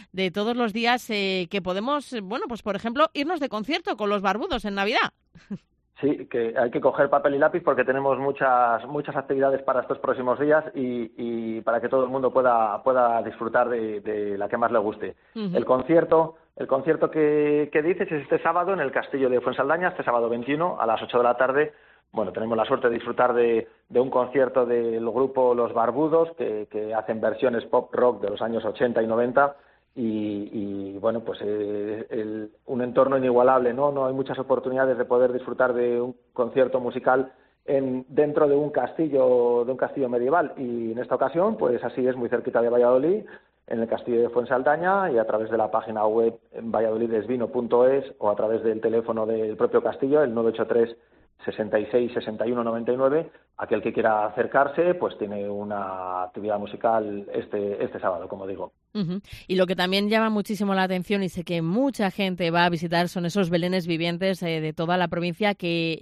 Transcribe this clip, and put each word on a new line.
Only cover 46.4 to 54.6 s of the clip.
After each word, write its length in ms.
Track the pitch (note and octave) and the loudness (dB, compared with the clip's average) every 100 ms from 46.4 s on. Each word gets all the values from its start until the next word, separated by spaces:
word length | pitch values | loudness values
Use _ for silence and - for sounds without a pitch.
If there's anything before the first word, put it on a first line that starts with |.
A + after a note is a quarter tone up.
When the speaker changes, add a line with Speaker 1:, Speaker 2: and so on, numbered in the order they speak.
| _ | _
Speaker 2:
en 200 | A#2 A2+ | -12 -4
valladolidesvino 760 | A2 A2+ A2 A#2 A2 G#2 B2+ A2 | 0 0 0 0 -2 -2 -4 -2
punto 400 | B2 A#2 A#2+ B2+ | -4 0 4 4
es 160 | C#3 C3+ - | 4 -2 -4
o 100 | G#2 | -2
a 60 | G#2+ | 0
través 280 | G#2+ A2+ | 0 0
del 180 | A2+ A2 | 0 0
teléfono 440 | A2+ A2+ A2+ A2+ A2 | 0 0 0 -2 -2
del 300 | A2+ G#2+ G#2 | -2 -4 0
propio 260 | A#2+ A#2+ | 0 2
castillo, 400 | A2+ - C3+ D3+ | 0 -2 2 2
el 100 | C3+ | 2
nueve 160 | A2+ A2+ | 2 0
ocho 180 | A2 A2 | 0 0
tres, 280 | A#2 A#2 - _ _ _ _ - | 2 0 -2 _ _ _ _ -10
sesenta 340 | - G#2+ G#2+ | -6 -2 -2
y 80 | G#2 | 0
seis, 200 | B2 A#2+ | 0 0
sesenta 320 | A#2 A2 G#2+ A2+ | -4 -6 -4 -4
y 60 | |
uno, 120 | A#2+ | -2
noventa 280 | A#2 A#2 A#2 | -2 -2 -2
y 40 | B2+ | 0
nueve, 320 | C3+ D#3 E3 - _ - | 2 2 -2 -12 _ -12
aquel 240 | G2+ G#2+ | -4 -2
que 120 | A2+ | -2
quiera 320 | A2+ A2 G#2+ G#2+ | 0 2 2 0
acercarse, 680 | B2+ A2+ C3+ | -2 0 2